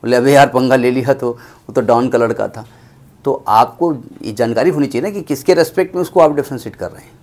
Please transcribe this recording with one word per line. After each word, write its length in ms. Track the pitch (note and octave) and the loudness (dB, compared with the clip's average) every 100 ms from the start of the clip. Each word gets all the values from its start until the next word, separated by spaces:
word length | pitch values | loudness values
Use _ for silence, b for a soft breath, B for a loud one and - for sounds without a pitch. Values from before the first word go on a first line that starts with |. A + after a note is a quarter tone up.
बोले, 120 | A#2 B2 | 0 0
"अबे 180 | C3 | 4
यार, 140 | C#3 C#3 | 6 6
पंगा 280 | B2 B2+ C3 | 2 2 2
ले 160 | A#2+ | 2
लिया, 220 | B2+ B2 | 0 -2
तो 180 | C3 B2 | -2 -2
वो 420 | A#2 - - - | -6 -14 -20 -6
तो 80 | C#3+ | -4
डॉन 280 | A2+ A#2+ B2+ | 2 0 2
का 80 | A#2+ | 0
लड़का 300 | A#2 A#2+ G#2 | 0 -2 -6
था।" 180 | - G#2+ b b b b _ C#3 | -8 -20 b b b b _ -6
तो 200 | C3+ - | -4 0
आपको 480 | G#3+ B3 - E3+ C#3 - - | 2 2 0 -4 -4 -10 -16
ये 120 | - | -12
जानकारी 360 | G#2 A#2 A2+ D3+ | -4 -2 0 0
होनी 180 | D3 C#3+ | 0 -2
चाहिए 200 | A#2 E3 | -4 -6
ना 60 | |
कि 80 | - | -8
किसके 320 | C3 C#3 - | -8 -6 0
रिस्पेक्ट 420 | F3 D#3+ - F3+ F3+ | 2 2 -2 -4 -4
में 60 | |
उसको 180 | E3+ F#3 | -2 2
आप 160 | D#3 C#3+ | 2 2
डिफरेंशिएट 400 | C3+ C3 A2+ - | -6 -8 -12 -12
कर 160 | F2+ | -12
रहे 100 | - | -12
हैं 100 | - _ | -20 _